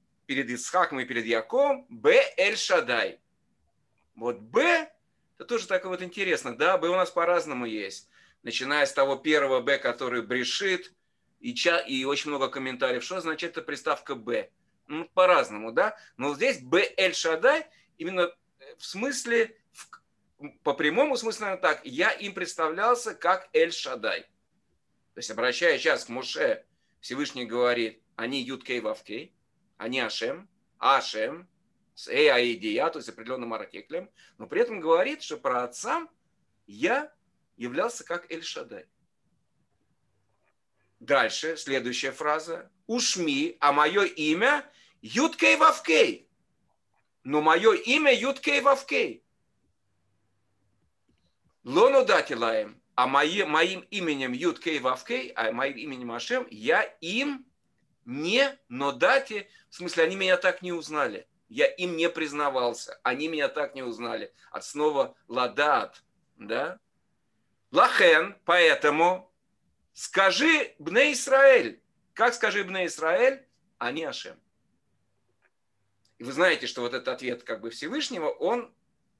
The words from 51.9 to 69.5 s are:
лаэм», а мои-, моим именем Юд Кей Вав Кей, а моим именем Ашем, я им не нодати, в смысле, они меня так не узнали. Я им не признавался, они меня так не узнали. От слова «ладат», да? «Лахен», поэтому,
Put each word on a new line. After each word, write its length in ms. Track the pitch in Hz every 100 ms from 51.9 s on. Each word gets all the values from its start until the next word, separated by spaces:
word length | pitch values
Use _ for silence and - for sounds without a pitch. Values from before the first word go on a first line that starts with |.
| 277 208 180 -
лаэм», 480 | 120 113 110 104 - _ -
а 120 | 131
мои-, 380 | 139 151 196 170
моим 360 | 156 180 190 -
именем 420 | 202 170 139 131
Юд 260 | 123 165 151
Кей 200 | 175 151
Вав 240 | 127 131
Кей, 280 | - 247 - -
а 160 | 113
моим 260 | 117 139 139
именем 340 | 147 131 120
Ашем, 360 | 117 - 247 -
я 300 | - 113 277 - -
им 440 | 165 220 277 269 - _ _ _ _ _ 120
не 520 | 135 165 233 277 269 _
нодати, 800 | 123 139 123 185 269 269 214 - _ _
в 60 | -
смысле, 280 | 175 170
они 120 | 165 190
меня 220 | 190 180
так 240 | 185 180
не 120 | 180
узнали. 540 | 170 151 151 127 98 - _ _
Я 200 | 120 147
им 280 | - 180 165
не 140 | 165
признавался, 880 | 170 151 147 143 131 123 110 - -
они 260 | - 131 156
меня 180 | 160 139
так 280 | 151 139 135
не 80 |
узнали. 500 | 127 110 120 110 101 _ _
От 140 | - -
слова 500 | 143 151 139 123 - -
«ладат», 760 | 123 123 104 147 131 98 - _ _ _ _
да? 440 | 107 117 156 185 _ _ _ _ _ _ _ _ _
«Лахен», 680 | 156 233 - 180 160 190 190 -
поэтому, 840 | 175 165 143 151 151 175 185 - _ _